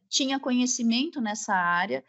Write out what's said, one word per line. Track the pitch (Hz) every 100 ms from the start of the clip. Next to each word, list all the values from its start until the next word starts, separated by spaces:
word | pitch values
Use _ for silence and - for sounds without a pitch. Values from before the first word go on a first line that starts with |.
| -
tinha | - 269 269
conhecimento | 269 247 247 - 233 233 311 311
nessa | 220 214 -
área, | 190 175 175 196 254